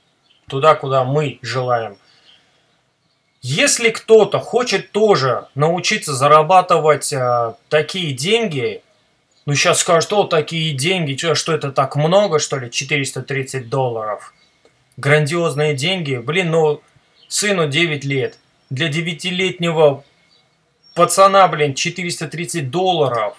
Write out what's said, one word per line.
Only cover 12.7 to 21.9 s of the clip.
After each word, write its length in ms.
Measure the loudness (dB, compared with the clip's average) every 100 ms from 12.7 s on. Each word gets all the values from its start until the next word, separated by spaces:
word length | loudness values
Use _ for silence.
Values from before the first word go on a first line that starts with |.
четыреста 500 | -8 -4 -2 -2 -6
тридцать 480 | -6 -6 -6 -8 -4
долларов?» 640 | -2 -2 -4 -6 -8 -12 _ _ _ _ _ _ -6
Грандиозные 800 | 2 2 2 0 -2 0 -2 -2
деньги. 420 | -4 -4 -4 -6
Блин, 340 | -4 -2 0
ну, 300 | 2 2 0 _ _ _ _ _
сыну 380 | -4 -2 0 0
девять 360 | 0 -2 -2
лет. 360 | -4 -2 -4 -8 _ _ _
Для 200 | -6 -4
девятилетнего 1120 | -4 -6 -6 -6 -4 -4 -2 -4 4 4 2 -8 _ _ _ _ _ _ _ _ 0
пацана, 520 | 2 6 6 6 4
блин, 280 | 4 -2 -2
четыреста 520 | -6